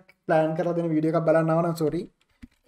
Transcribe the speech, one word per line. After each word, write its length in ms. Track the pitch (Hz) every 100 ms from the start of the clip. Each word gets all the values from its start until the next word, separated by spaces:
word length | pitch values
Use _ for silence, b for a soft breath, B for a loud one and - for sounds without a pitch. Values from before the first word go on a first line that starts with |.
| - _ -
ප්ලෑන් 300 | 160 156 165
කරලා 180 | 170
දෙන 160 | 165 170
වීඩියෝ 280 | 156 160 160
එකක් 80 | 160
බලන්න 240 | 160 160
ආව 160 | 165 175
නම් 80 |
සෝරි. 360 | 160 151 160 - _ _ _ - _